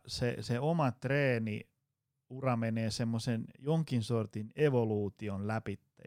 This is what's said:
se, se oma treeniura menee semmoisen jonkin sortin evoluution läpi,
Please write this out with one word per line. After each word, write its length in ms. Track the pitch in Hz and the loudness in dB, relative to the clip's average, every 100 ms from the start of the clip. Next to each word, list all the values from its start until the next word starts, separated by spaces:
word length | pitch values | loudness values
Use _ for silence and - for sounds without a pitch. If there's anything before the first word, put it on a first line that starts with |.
| - | -6
se, 300 | - 123 - | -2 -2 -2
se 200 | 113 120 | -2 -2
oma 320 | 147 170 139 | 0 2 0
treeniura 1700 | - 127 143 135 120 110 104 - _ _ _ _ _ - 131 131 117 | 0 0 2 4 2 0 -4 -8 _ _ _ _ _ -16 -4 0 2
menee 340 | 113 113 113 | 2 0 0
semmoisen 540 | - 117 117 127 113 - - | 0 0 0 0 -2 -4 -8
jonkin 440 | 135 165 151 123 | 0 0 2 0
sortin 480 | 107 117 101 110 107 - | 2 0 -2 -6 -6 2
evoluution 920 | 151 127 110 104 101 - 104 98 104 | 4 4 2 2 -2 -4 -6 -4 -2
läpi, 320 | 110 104 98 _ _ | -4 -4 -8 _ _